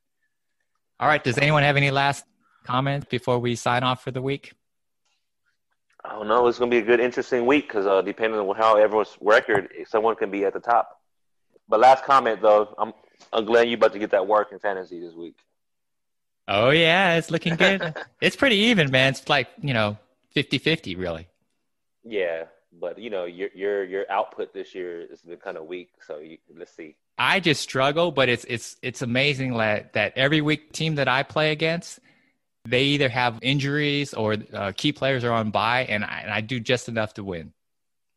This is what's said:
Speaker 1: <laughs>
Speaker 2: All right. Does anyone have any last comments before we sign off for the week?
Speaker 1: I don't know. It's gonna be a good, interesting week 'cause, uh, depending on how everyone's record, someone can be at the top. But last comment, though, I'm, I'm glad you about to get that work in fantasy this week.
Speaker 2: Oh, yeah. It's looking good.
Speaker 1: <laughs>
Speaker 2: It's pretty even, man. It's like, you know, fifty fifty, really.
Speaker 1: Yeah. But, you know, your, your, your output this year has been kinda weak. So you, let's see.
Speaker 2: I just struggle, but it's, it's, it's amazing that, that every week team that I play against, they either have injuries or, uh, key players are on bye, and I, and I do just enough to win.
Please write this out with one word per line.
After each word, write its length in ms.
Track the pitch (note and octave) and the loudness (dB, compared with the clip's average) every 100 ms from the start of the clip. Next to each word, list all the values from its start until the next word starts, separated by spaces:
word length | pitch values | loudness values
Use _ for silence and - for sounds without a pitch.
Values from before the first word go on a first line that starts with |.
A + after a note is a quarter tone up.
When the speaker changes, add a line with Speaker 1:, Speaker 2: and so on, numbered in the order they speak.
| _ _ | _ _
Speaker 1:
<laughs> 760 | _ _ _ _ _ _ _ - | _ _ _ _ _ _ _ -2
Speaker 2:
All 80 | C3 | 0
right. 160 | D3 | 2
Does 140 | C3+ A#2+ | 0 0
anyone 260 | C#3+ D3+ | 2 4
have 140 | C#3+ C#3 | 4 2
any 140 | C#3+ | 2
last 340 | C#3 C#3 C#3 - _ _ _ | 2 0 -2 -10 _ _ _
comments 440 | - B2+ C#3 C#3+ - | -4 -2 -2 -4 -4
before 300 | A#2+ - B2 | -6 -2 -2
we 160 | A#2+ A#2 | -2 -2
sign 280 | B2 B2 | 0 0
off 200 | B2+ B2+ | 0 -4
for 80 | C3+ | -6
the 100 | B2+ | -8
week? 320 | C3+ C#3 - _ _ _ _ _ _ _ _ _ _ _ _ _ _ _ | -6 -8 -10 _ _ _ _ _ _ _ _ _ _ _ _ _ _ _
Speaker 1:
I 80 | - | -16
don't 160 | G#2+ G#2+ | -10 0
know. 200 | A#2 A#2+ | 4 4
It's 100 | A2+ | 2
gonna 140 | A#2+ | 2
be 60 | A#2+ | 2
a 60 | |
good, 160 | G#2+ A#2+ | 4 4
interesting 460 | B2 B2+ - B2 A#2+ | 2 -2 -2 0 2
week 240 | D3 - | 2 2
'cause, 160 | G#2+ G2 | -2 2
uh, 160 | F#2+ | 2
depending 380 | F#2 G2 A2+ A2 | 2 -2 -2 -2
on 160 | G2 G#2 | -2 2
how 220 | A2 G#2+ | 4 6
everyone's 400 | G#2+ G#2+ G2 - | 6 2 -2 -4
record, 500 | G2 A#2 A#2+ G2+ F2+ - - | 4 4 4 -2 -2 -14 -4
someone 280 | A2 A2+ G#2+ | 0 0 -2
can 160 | G#2 | -4
be 140 | G2 G2 | -2 -2
at 80 | |
the 60 | F#2 | -4
top. 420 | - A#2 - - _ _ _ _ _ _ - | 0 0 0 -10 _ _ _ _ _ _ -2
But 120 | A2 | 6
last 260 | B2+ C3 - | 8 6 6
comment, 360 | C3+ A#2+ G2+ | 2 4 2
though, 320 | G#2+ G#2 G#2 - | 4 4 4 -4
I'm, 160 | A2 - _ _ - | -8 -8 _ _ -6
I'm 120 | A2+ G#2+ | -4 2
glad 220 | A#2 A#2+ | 4 4
you 80 | A#2 | 4
about 180 | A2+ | 2
to 60 | G2+ | 2
get 120 | G#2+ | -2
that 140 | G2+ F#2+ | 0 2
work 260 | G#2+ G2+ | 0 0
in 80 | F#2+ | -6
fantasy 400 | G#2 F#2+ F2+ F2 | -6 -6 -8 -14
this 140 | F2 | -16
week. 240 | E2 E2+ _ _ _ _ _ _ _ _ _ _ _ - | -16 -18 _ _ _ _ _ _ _ _ _ _ _ -4
Speaker 2:
Oh, 220 | G2+ B2 | 2 4
yeah. 460 | D#3+ D#3+ F3+ F#3 E3 | 4 4 4 2 0
It's 140 | - | -2
looking 260 | E3 E3+ E3 | -4 -4 2
good. 380 | F#3+ F#3+ E3+ - - | 2 2 -4 -8 -14
Speaker 1:
<laughs> 120 | - | -2
Speaker 2:
It's 160 | F3 - | -2 0
pretty 180 | C#4 G3+ | 2 4
even, 340 | A3+ G#3 C#3 | 4 2 2
man. 200 | C3 C3+ | 4 2
It's 180 | C#3 - | 0 -2
like, 220 | C#3+ A#2+ - | -2 -2 -8
you 120 | D3 | -2
know, 240 | A#2 G#2 G#2 _ _ _ | 0 0 -4 _ _ _
fifty 280 | D3 C#3 C3+ | -4 -2 -2
fifty, 360 | D3+ D#3+ G2+ F2+ | -2 -4 -6 -8
really. 320 | F2 E2 E2+ _ _ _ _ _ _ _ A2+ | -6 -8 -12 _ _ _ _ _ _ _ -10
Speaker 1:
Yeah. 400 | G#2 F2 E2 E2 _ _ E2+ | -4 -4 -4 -10 _ _ -12
But, 200 | F2 F2+ | -12 -10
you 100 | A2+ | -10
know, 160 | F#2+ F2+ | -8 -8
your, 240 | F2 G2 F2+ | -8 -10 -6
your, 280 | G2+ G2+ | -4 -4
your 220 | F#2 F#2+ G2 | -4 -6 -4
output 440 | G2 A2 - F#2+ | -4 -4 -8 -10
this 220 | F#2+ F#2 F#2+ | -10 -14 -12
year 320 | F2 E2+ E2 | -12 -12 -16
has 120 | - | -20
been 180 | E2+ E2+ | -20 -16
kinda 200 | G2 E2+ | -14 -14
weak. 260 | D#2+ F2+ A2 _ - | -12 -14 -14 _ -18
So 140 | D2+ | -16
you, 180 | D#2+ D#2+ _ D#2+ | -16 -20 _ -20
let's 200 | F2 - | -20 -18
see. 200 | D#2 _ _ - | -20 _ _ -4
Speaker 2:
I 220 | B2+ F#3+ | -2 0
just 220 | E3+ C#3 | 0 -2
struggle, 500 | - C3 C3+ D#3 F3 | -2 0 0 0 -2
but 180 | C#3 B2+ | 2 2
it's, 160 | A#2+ - | 0 -4
it's, 320 | A#2+ - - | -10 -10 -12
it's 180 | B2+ - | -12 -8
amazing 560 | A#2+ B2 C#3+ C3+ C3 A#2 | -4 0 0 -2 -4 -2
that, 360 | A2 G#2 - | 0 -2 -4
that 200 | A2+ G2+ B2 | -4 -2 0
every 260 | C#3 D#3 | 0 2
week 320 | D3+ D3+ _ | 0 -2 _
team 220 | - D#3+ D3 | -6 -4 -2
that 120 | C3 | 0
I 160 | C3 | 0
play 280 | C#3 D#3 D3+ | -2 -2 -2
against, 480 | D3+ D#3+ E3+ - - _ _ _ _ _ _ A2+ | 0 -4 -4 -8 -20 _ _ _ _ _ _ -2
they 180 | B2 | 2
either 260 | C#3 C#3+ C3 | 2 2 0
have 300 | B2 B2 A2 | 2 -2 -2
injuries 720 | B2+ C#3+ C#3 D3 D3 C#3+ C#3 | -2 0 0 -2 -2 -2 -4
or, 220 | - G#2+ G#2+ - | -4 -2 -2 -6
uh, 200 | G#2 G2+ - | -6 -6 -2
key 140 | D3 | -4
players 320 | C#3+ C3+ C3 | -2 -2 -2
are 80 | A#2+ | 0
on 180 | A#2 G#2+ | -2 0
bye, 380 | G2 A2 B2 B2+ | 0 0 0 -2
and 160 | G#2 F#2+ | -4 -4
I, 140 | - | -8
and 100 | G2+ | -6
I 100 | G#2+ | -6
do 180 | A2 B2+ | -4 -8
just 280 | A2 B2 - | -2 -2 -2
enough 280 | A2+ G#2+ - | -4 -4 -6
to 80 | |
win. 280 | G2 E2+ D#2 _ _ _ _ _ _ | -10 -10 -12 _ _ _ _ _ _